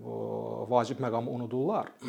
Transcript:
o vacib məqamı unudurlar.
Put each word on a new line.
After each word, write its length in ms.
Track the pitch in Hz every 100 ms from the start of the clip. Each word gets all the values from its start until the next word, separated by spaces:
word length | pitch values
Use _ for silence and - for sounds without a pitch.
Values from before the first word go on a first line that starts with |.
o 640 | 117 117 113 110 113 113 110
vacib 300 | 123 117 127
məqamı 320 | 127 113 120
unudurlar. 600 | 120 117 127 147 208 107 -